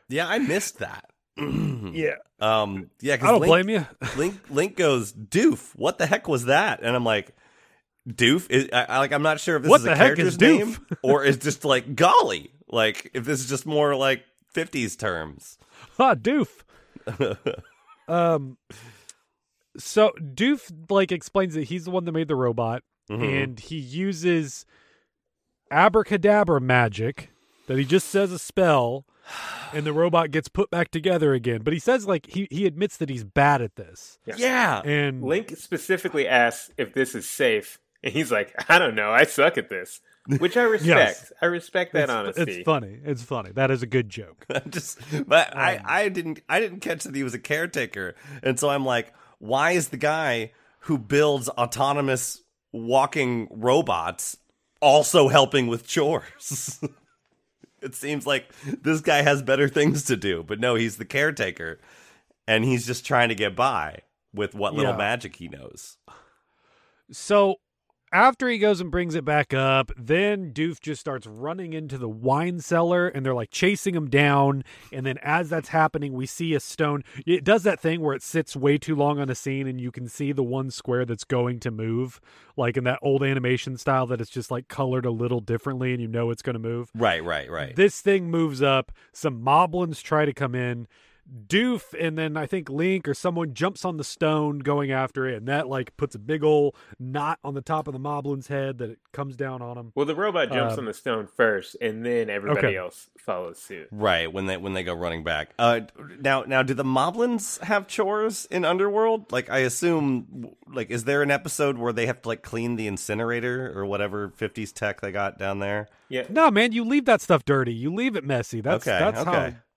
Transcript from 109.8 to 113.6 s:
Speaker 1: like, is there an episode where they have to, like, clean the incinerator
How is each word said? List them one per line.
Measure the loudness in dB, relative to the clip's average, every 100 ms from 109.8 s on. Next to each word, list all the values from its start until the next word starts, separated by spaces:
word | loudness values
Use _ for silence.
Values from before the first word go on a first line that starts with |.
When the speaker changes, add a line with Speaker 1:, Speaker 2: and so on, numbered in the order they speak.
| 0 2 2 -2 -6 -14 -16 -18 -12
Speaker 1:
like, | -10 -6
is | -4 0
there | 2
an | 2
episode | 0 -2 -2 0 0
where | -2
they | 0 -2
have | -2
to, | -6
like, | -8
clean | -6 -6 -4 -2
the | -4
incinerator | -6 -4 -4 -2 -2 -4 -4